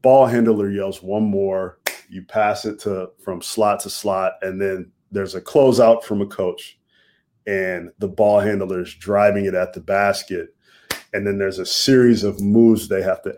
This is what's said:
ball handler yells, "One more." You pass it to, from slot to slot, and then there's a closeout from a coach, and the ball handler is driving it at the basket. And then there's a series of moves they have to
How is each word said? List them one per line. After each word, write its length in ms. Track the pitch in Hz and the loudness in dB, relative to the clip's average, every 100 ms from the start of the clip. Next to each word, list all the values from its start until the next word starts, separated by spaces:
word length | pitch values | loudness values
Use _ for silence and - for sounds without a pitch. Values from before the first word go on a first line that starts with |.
ball 240 | 131 135 113 | 4 6 6
handler 440 | 120 113 104 101 | 4 2 2 0
yells, 320 | 98 98 - | -4 -6 -8
"One 220 | 95 104 | -6 -4
more." 560 | 107 98 98 95 92 - - - _ | -2 -2 -2 -2 -6 -10 -12 -12 _
You 140 | 92 | -18
pass 420 | - 110 104 104 110 | -8 -2 -2 -2 -6
it 140 | 104 | -8
to, 320 | 104 95 92 _ | -6 -6 -8 _
from 180 | - 90 | -12 -10
slot 380 | - - 104 98 | -8 -2 0 0
to 80 | 98 | -6
slot, 440 | - 101 95 92 - | -8 -4 -2 -4 -6
and 180 | 95 95 | -8 -6
then 300 | 98 95 87 _ _ | -6 -6 -12 _ _
there's 260 | 101 95 95 | -8 -8 -10
a 60 | |
closeout 640 | - 151 135 113 113 113 | -2 4 4 6 6 4
from 180 | - 104 | 0 -4
a 40 | 101 | -4
coach, 520 | - 92 - - _ _ _ _ _ _ _ 107 | -4 -6 -6 -12 _ _ _ _ _ _ _ -6
and 440 | 98 92 90 87 - | -4 -4 -6 -10 -8
the 100 | 98 | -6
ball 320 | 92 104 104 | 0 2 4
handler 400 | 104 101 92 92 | 2 -2 -4 -6
is 120 | 90 | -8
driving 520 | - 95 101 104 101 98 | -10 -2 2 2 2 -2
it 80 | |
at 180 | 90 90 | -2 -4
the 80 | 90 | -6
basket. 720 | 80 98 101 95 - 90 80 _ _ _ - - _ | -4 0 0 -2 -6 -10 -10 _ _ _ -14 -14 _
And 120 | 101 101 | -6 -4
then 120 | 98 | -2
there's 220 | 98 92 | -4 -4
a 60 | 90 | -6
series 600 | - - 131 123 113 101 | -4 2 6 6 4 0
of 160 | 98 | -2
moves 480 | 101 113 117 107 - | 2 4 6 4 0
they 120 | 95 | -2
have 180 | 95 95 | -2 -4
to 120 | 98 | -6